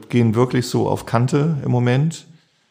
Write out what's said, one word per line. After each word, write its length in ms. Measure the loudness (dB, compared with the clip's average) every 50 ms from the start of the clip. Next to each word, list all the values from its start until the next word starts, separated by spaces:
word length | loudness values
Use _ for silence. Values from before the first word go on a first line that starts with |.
| -8 -2
gehen 260 | 0 2 2 2 2
wirklich 320 | 2 0 0 0 -2 -2
so 220 | -2 -2 -2 -2 -2
auf 180 | -2 -4 -4
Kante 520 | -2 -2 0 0 2 0 0 0 0 -2 -2 -2
im 60 | -2
Moment, 560 | 0 0 2 2 2 2 2 0 -2 -6 -12 -20 -20 _ _ _ _ _ _ _